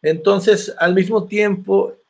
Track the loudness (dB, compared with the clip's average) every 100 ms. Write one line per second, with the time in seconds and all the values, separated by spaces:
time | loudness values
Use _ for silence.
0 | -2 0 0 2 2 2 0 -2 0 2
1 | 2 -2 -2 -2 -2 -2 0 0 0 -8